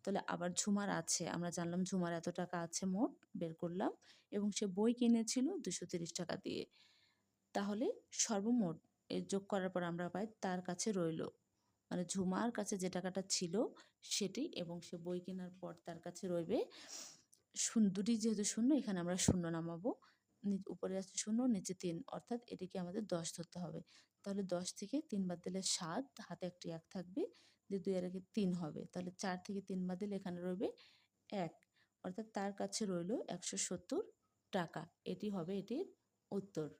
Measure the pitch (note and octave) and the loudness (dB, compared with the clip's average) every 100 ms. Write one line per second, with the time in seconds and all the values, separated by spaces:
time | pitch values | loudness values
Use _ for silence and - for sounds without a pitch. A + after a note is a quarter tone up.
0 | - G3 - F3 F3 F3 - G3+ G3+ E3+ | 0 -2 0 -2 0 0 2 2 4 0
1 | E3 - E3+ E3+ F3 E3+ E3+ F3 F#3 F#3+ | 2 0 0 0 -2 0 0 0 2 2
2 | E3+ E3+ E3+ F3 F3 F3 E3+ - F#3+ F#3+ | 2 0 -2 -2 -2 -2 -2 -2 0 2
3 | C4+ - _ - E3+ E3 F3 F3 B3+ A4+ | 0 -2 _ -6 -6 -2 -4 0 0 -2
4 | - - _ G3+ G#3 G3 G#3 F3+ A3 A#3+ | -16 -20 _ 0 0 0 0 4 4 6
5 | A#3+ A#3 A3+ C4 C4+ F#4+ G3+ F3+ F3+ F3+ | 6 6 6 2 2 0 -2 -4 -4 -4
6 | E3+ - F3 - - - - _ - - | -4 -4 -2 -2 -2 -4 -4 _ -20 -20
7 | _ _ _ _ _ G3 G3+ G#3 D4+ B4 | _ _ _ _ _ -2 0 0 0 0
8 | _ - - G#3 G#3 B3 F#3 D#3+ _ _ | _ -2 2 2 4 4 4 0 _ _
9 | _ F#3 F3+ G3 G3 G3+ F#3 F#3 F3 E3+ | _ -4 0 -2 2 0 2 0 0 0
10 | F3 F3+ A3 - G3 F3+ F#3 F3 - F#3+ | -2 -2 -4 -4 -2 -2 -2 -2 0 2
11 | E3 D#3+ - - _ _ _ _ _ F3+ | 2 0 -4 -6 _ _ _ _ _ -2
12 | F3 F#3+ F#3 F#3 A3+ A#3 G3+ G3+ F3+ F3+ | 0 2 2 4 2 0 -2 0 0 0
13 | F#3 F#3 F#3+ - F3 F#3 F4 - - _ | -2 -2 0 0 2 2 2 -2 -20 _
14 | - - F#3+ G3 D#4 - E3+ E3+ - F3+ | -4 0 0 -2 -4 -4 -6 -6 -8 -8
15 | E3+ F3+ F3+ F#3 F3+ F3+ F3 E3+ - E3 | -4 -4 -4 -6 -8 -8 -10 -10 -10 -8
16 | F3 F3 F#3+ F3 E3+ A#3+ B4 - - - | -8 -6 0 0 2 2 0 -6 -14 -12
17 | - - _ - _ - - A#3 G#3 F#3+ | -12 -16 _ -20 _ -2 2 6 6 4
18 | G#3 A3+ A3+ G3+ G#3 - A#3 D4 A#3 F#3 | 2 4 4 2 2 4 6 6 4 0
19 | E3+ F3+ - F#3 E3+ E3 E3 E3+ G3+ - | 2 4 6 6 4 0 0 0 0 -2
20 | - _ _ _ G3+ G3 G3 F3+ F#3 F#3+ | -6 _ _ _ 0 0 -2 -4 -2 -2
21 | F#3+ - - A3 B3+ G#3 - F#3+ F#3 E3 | -2 -4 0 2 4 4 2 -2 -2 -2
22 | - F3 - A#3+ - F#3 F3+ F#3+ F3 G3 | -4 -10 -4 -6 -4 -8 -6 -4 -2 -2
23 | G#3+ F3 E3 - E3+ F3+ E3+ E3 - - | 0 -2 -2 -6 -10 -6 -6 -6 -12 -20
24 | _ _ - G3 F#3+ F3 F3+ - G3+ C#4 | _ _ -4 -2 0 0 -2 -8 -2 -2
25 | D#4 G3+ F#3 F3 F#3 F#3 F3+ - E3+ F3+ | -2 -2 0 -2 -4 -2 0 0 0 -4
26 | C#4 - G#3+ E3+ F3+ - F3 E3 _ G3 | -4 -10 -12 -6 -6 -6 -8 -8 _ -8
27 | F3+ G3+ G4 - - _ _ G3 F3+ F#3 | -6 -4 -4 -6 -20 _ _ -2 0 0
28 | F3+ F3+ F#3 - F#3+ F3 D#3 D#3 - F3+ | 0 -6 -4 2 2 2 -2 -6 -8 -6
29 | F3+ F#3 G3+ F3+ F3+ G3 G3 F#3+ F3+ F3+ | -6 -4 -2 -2 -4 -6 -4 -2 -2 -2
30 | G#3 G3 F#3+ F3 F3+ F3+ D4+ - - - | -2 -4 -4 -4 -2 0 -2 -4 -18 -20
31 | _ _ _ G#3 E3 - _ _ _ _ | _ _ _ -2 -2 -4 _ _ _ _
32 | F#3 F3+ A3 - G3 G3 G3+ - G#3 F3+ | -8 -6 -6 -4 -4 -2 -4 -2 0 0
33 | F3 C4 - F3+ - F#3+ - F3+ - D4+ | 0 -2 -2 -4 -4 -4 -2 -4 -2 -2
34 | - - _ _ _ G3 E3 - E3 _ | -2 -8 _ _ _ 0 0 -4 -8 _
35 | - F3+ G#3 G3 E3 G3 G3 B3+ F#4+ - | -8 -4 -2 -2 -2 -4 -2 -4 -4 -8
36 | _ _ _ G3+ G3 - D3+ - | _ _ _ -6 -4 -4 -6 -6